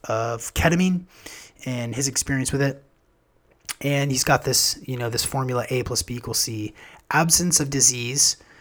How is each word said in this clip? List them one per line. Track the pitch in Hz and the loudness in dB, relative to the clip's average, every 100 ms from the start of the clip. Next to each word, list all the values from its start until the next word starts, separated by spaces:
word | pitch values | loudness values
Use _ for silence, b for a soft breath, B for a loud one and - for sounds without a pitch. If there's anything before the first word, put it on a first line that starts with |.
| - | -4
of | 110 117 117 - - | -2 -2 -4 -6 2
ketamine | 170 170 185 180 180 B B B B B 131 | 4 4 4 2 -4 B B B B B -6
and | 123 117 117 | -4 -4 -2
his | 135 | -2
experience | - - 135 131 | -2 0 0 0
with | 139 | 0
it. | 139 131 - _ _ _ _ _ _ _ - - | 0 -2 -12 _ _ _ _ _ _ _ -14 -6
And | 139 143 143 | 0 0 2
he's | 131 | 0
got | - 135 | 2 2
this, | 135 131 - - | 2 2 2 -2
you | - 123 | -6 -4
know, | 120 | -4
this | 117 - | -2 -2
formula | 139 127 123 117 | -2 -2 -2 -2
A | 127 | -2
plus | 117 120 | -2 -4
B | - 120 | -4 -8
equals | - 110 | -4 -2
C, | - 110 107 - B B B | -2 -4 -8 -10 B B B
absence | 151 165 160 175 - | 2 4 4 4 2
of | 139 | 2
disease | 139 117 123 120 139 - - B B | 4 4 4 0 2 2 0 B B